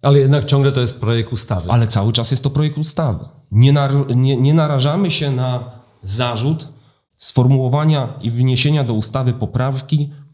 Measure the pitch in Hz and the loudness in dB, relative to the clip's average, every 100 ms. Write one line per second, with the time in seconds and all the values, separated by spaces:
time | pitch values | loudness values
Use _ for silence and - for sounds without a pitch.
0 | - 143 135 147 107 139 139 135 123 - | 4 4 6 2 2 2 2 2 -2 -2
1 | 104 117 110 113 - 95 85 117 113 110 | -2 -2 -2 -6 -4 -6 0 0 2 0
2 | 101 113 117 131 143 139 151 151 156 - | 0 0 -2 -2 -2 0 -2 -2 -6 -4
3 | 156 92 - - _ 101 127 143 139 139 | -4 -4 -8 -20 _ 4 6 6 2 0
4 | 139 123 131 135 135 160 151 143 131 160 | 0 2 2 2 4 4 2 0 0 0
5 | 196 - 147 127 127 123 113 - _ _ | -2 -2 -2 -2 -2 -4 -8 -18 _ _
6 | 98 104 123 113 127 160 - - _ _ | -10 -4 -4 -2 -2 -2 -6 -20 _ _
7 | _ _ - - 123 135 127 139 156 151 | _ _ -4 0 2 2 2 0 2 0
8 | 120 - 113 117 131 127 147 151 127 110 | -2 -6 -6 0 0 0 0 0 0 -2
9 | 107 131 127 123 110 - 127 135 - 156 | -4 -4 -2 -2 -4 -4 -4 -6 -4 -4
10 | 143 - - | -4 -10 -20